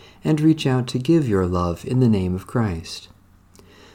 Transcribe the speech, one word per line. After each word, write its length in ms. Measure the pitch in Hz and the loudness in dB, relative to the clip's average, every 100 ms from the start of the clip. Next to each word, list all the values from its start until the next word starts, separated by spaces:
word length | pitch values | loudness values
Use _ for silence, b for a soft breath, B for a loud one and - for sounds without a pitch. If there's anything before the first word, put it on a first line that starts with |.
| B B | B B
and 180 | 151 156 | -2 2
reach 240 | 156 156 143 | 2 2 2
out 220 | 127 123 | 0 -2
to 120 | 127 | -4
give 300 | 127 170 131 | 0 2 2
your 160 | 98 90 | 0 2
love 400 | 90 87 85 - | 0 -2 -4 -2
in 140 | 123 | 2
the 100 | 123 | 4
name 240 | 104 92 | 2 0
of 140 | 92 - | -4 -4
Christ. 600 | 127 107 82 - - - - _ _ _ - b b b | -4 -2 -4 -10 -16 -18 -20 _ _ _ -20 b b b